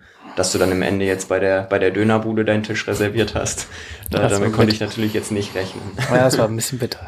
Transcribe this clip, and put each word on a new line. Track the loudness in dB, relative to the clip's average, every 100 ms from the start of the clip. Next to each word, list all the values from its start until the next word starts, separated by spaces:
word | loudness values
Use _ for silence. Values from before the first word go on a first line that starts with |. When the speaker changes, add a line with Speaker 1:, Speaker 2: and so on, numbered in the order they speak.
| -18 -20 -10 -4
Speaker 1:
dass | 0
du | 2
dann | 2
am | 2
Ende | 0 0 0
jetzt | 0 0
bei | 0
der, | 2 0
bei | 2 2
der | 2
Dönerbude | 2 2 2 2 0
deinen | 2 0
Tisch | 0 -4 -2
reserviert | 0 0 0 0 -2
hast. | -4 -6 -10 -14 -16 -14 -4
Da, | 0
Speaker 2:
Das | 2
Speaker 1:
damit | 2 2
Speaker 2:
war | 4
Speaker 1:
konnte | 2
Speaker 2:
bitter. | 2 -2
Speaker 1:
ich |
natürlich | -2 -2
jetzt | -2 -2
nicht | -2 -2 -4
rechnen. | -6 -8 -10 -4 2
Speaker 2:
Ja, | 4 4
das | 4
war | 0
ein | 0
bisschen | -4 -4
bitter. | -6 -6